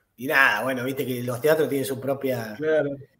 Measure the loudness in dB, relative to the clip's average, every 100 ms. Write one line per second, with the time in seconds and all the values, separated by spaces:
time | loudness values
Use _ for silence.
0 | _ -10 0 4 4 4 0 -2 -2 -4
1 | -4 -4 -4 0 2 4 2 0 -2 -4
2 | -4 -2 -2 -2 -6 -4 0 0 0 -4
3 | -14 _